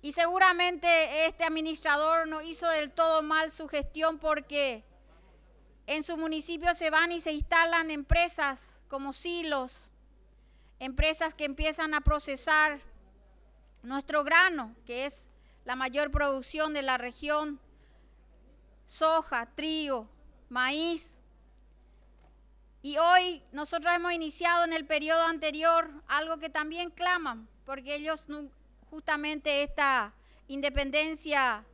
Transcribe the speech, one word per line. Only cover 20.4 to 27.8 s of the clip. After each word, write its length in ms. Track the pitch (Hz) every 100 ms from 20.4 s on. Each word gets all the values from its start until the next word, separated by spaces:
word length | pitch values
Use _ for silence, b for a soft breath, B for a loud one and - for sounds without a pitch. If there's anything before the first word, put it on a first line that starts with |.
| -
maíz. 720 | 247 254 294 330 330 - - _ _ _ _ _ _ _ _ _ _ - _ _ _ _ _
Y 160 | 277 294
hoy 440 | 330 359 359 330 -
nosotros 420 | 285 294 339 311
hemos 200 | 349 349
iniciado 520 | 339 320 - 339 339
en 80 | 339
el 140 | 320 285
periodo 380 | 311 302 320
anterior 680 | 330 330 302 302 330 330 330 294 -
algo 320 | 285 320 320
que 100 | 320
también 420 | 311 302 330 349
claman, 580 | - 349 359 311 226 226 _
porque 320 | - 277